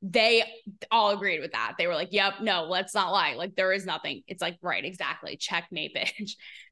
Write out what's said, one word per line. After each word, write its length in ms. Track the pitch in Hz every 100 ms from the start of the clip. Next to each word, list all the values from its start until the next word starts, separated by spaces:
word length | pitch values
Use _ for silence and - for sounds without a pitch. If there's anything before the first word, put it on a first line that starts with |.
they 420 | 196 226 226 233 - - - - -
all 200 | 226 208
agreed 280 | 202 196 160
with 120 | 147
that. 240 | 110 113 -
They 100 | 170
were 60 |
like, 160 | 160 180
"Yep, 300 | 196 196 190
no, 220 | 220 185
let's 320 | 165 180 196 214
not 160 | 180
lie. 240 | 190 156 123
Like, 200 | 185 180
there 160 | 190
is 140 | 190 185
nothing." 380 | 160 160 127 -
It's 140 | 180
like, 160 | 170 175
right, 220 | 175 -
exactly. 540 | 156 185 160 165 - -
Checkmate, 580 | - 170 175 165 156 -
<laughs> 0 |
bitch. 360 | 208 - 208 - - - -